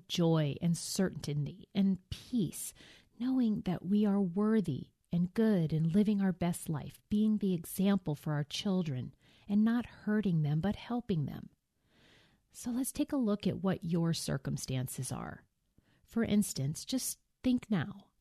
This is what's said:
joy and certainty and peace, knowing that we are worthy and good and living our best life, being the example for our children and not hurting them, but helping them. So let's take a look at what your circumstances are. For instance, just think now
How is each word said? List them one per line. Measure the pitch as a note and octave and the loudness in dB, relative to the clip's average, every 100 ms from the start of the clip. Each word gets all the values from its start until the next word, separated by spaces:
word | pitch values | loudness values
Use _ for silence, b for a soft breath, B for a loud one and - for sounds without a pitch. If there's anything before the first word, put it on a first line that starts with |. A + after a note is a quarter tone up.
| - | -4
joy | - E3 D#3+ D3 - | 2 4 4 2 0
and | E3+ E3 | 0 0
certainty | - - F#3+ D3+ - D3 C#3+ F3+ - | -2 0 0 -2 -6 -4 -4 -8 -6
and | F#3+ G3 F#3 - | 0 2 0 -6
peace, | - - B3 D#3+ - - - B B B - | -16 -4 -2 -2 -4 -12 -14 B B B -6
knowing | B3+ C4 A3+ G#3 | -2 2 2 0
that | - F#3+ F3 | -2 -4 0
we | G#3 | 2
are | G#3 G3+ | 4 2
worthy | F#3 F3+ G#3+ A3 F3 B2+ - _ _ | 0 0 2 2 2 -2 -8 _ _
and | F3 F3+ | -2 0
good | - A3 F#3+ D#3 | 2 4 4 2
and | D#3 E3 | 2 2
living | F#3+ G#3 G3+ | 4 4 4
our | F#3+ | 2
best | F3+ F3 E3+ - | 0 -2 -2 -4
life, | D#3 - - - | -6 -8 -14 -2
being | G#3 G#3+ G#3+ | 2 2 2
the | G3 | 2
example | F3 - - G3 G3 - | -2 -2 0 2 2 0
for | D3 D#3 | -4 -2
our | D3 | -2
children | D3 - G#3 F#3 D#3+ B2+ A#2+ - b b b | -2 -4 0 0 0 -4 -6 -12 b b b
and | G#3 | 2
not | A3 A#3+ - - | 4 2 -2 -8
hurting | - G#3+ G3+ E3 | -2 0 2 2
them, | D3 D#3 | 2 2
but | F#3+ - | 0 -2
helping | - A#3+ - E3+ C#3 | -4 -6 -2 -2 -2
them. | - - _ _ _ b b b b b b b | -6 -14 _ _ _ b b b b b b b
So | - B3 | -12 -4
let's | A#3+ C4+ | -2 -2
take | - D4 | -2 -2
a | C#4+ | 0
look | A3 G#3 F#3 | 2 2 0
at | - | 0
what | F#3 F3 | 0 0
your | E3 E3+ E3 | 0 2 2
circumstances | D#3+ - C#3+ C#3+ C3+ - C3 B2+ - C3 | 0 -2 -4 -2 -4 -4 -4 -4 -6 -8
are. | A#2+ - - _ _ _ _ b b | -8 -8 -12 _ _ _ _ b b
For | b A3+ | b -2
instance, | A3+ G#3 G3+ - C3+ E3 | 2 2 2 -2 -4 -4
just | - C4 - - _ _ | -6 -6 -4 -8 _ _
think | B3+ B3 - | 0 0 0
now | F#3+ G3+ - - _ | -2 -2 -8 -20 _